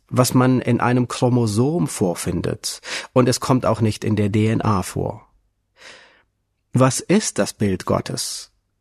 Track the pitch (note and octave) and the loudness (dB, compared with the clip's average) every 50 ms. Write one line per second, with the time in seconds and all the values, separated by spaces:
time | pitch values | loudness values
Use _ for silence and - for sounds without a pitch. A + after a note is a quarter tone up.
0 | _ - - A#2 B2+ - - C3 B2+ C3 B2+ B2 - - A#2+ A2+ - A#2+ B2 B2+ | _ -2 2 2 2 4 4 4 4 4 2 2 2 0 0 2 2 2 2 2
1 | B2 A#2+ - - - B2 A#2+ B2 A#2 A2 G2+ G#2+ B2 C#3+ D#3+ F3 D#3 C#3+ - - | 0 -2 -2 0 0 2 2 2 2 2 2 2 2 2 0 0 -2 -2 -2 -2
2 | - F2+ E2+ - - - F2 E2+ E2+ - - - - - - - - - - - | -2 -2 -2 -2 -4 -4 -4 -2 -2 -4 -4 -6 -8 -10 -10 -10 -12 -10 -10 -10
3 | - - - C3 B2 B2+ A#2+ - - - C3 C3 - - A2 - A#2 G#2+ G#2 - | -8 -2 2 2 4 4 2 0 0 0 0 2 2 0 0 2 0 0 -2 -2
4 | - - G#2+ G2+ G#2 G#2 G2 A2 G#2+ A2 A2+ - - - G#2+ F#2+ F2+ - - F#2+ | -2 -2 0 0 0 0 2 2 2 2 0 0 0 0 0 0 -2 -4 -4 -4
5 | F2+ - - - - _ _ _ _ _ _ _ _ _ _ _ - - - - | -4 -4 -6 -10 -14 _ _ _ _ _ _ _ _ _ _ _ -20 -20 -20 -20
6 | - - _ _ _ _ _ _ _ _ _ _ _ _ - B2+ C3 C3 B2+ - | -20 -20 _ _ _ _ _ _ _ _ _ _ _ _ 0 2 2 2 2 0
7 | - - E3+ G#3+ - - - - G2+ - - - A2 G2+ F#2 F2+ - - G2 F#2 | 0 0 0 2 0 0 -2 -4 -4 -4 -2 -2 -2 0 0 -2 -2 -2 -2 -2
8 | - - - - - - - - - - _ _ _ _ _ _ | -2 -4 -8 -8 -8 -8 -10 -12 -14 -18 _ _ _ _ _ _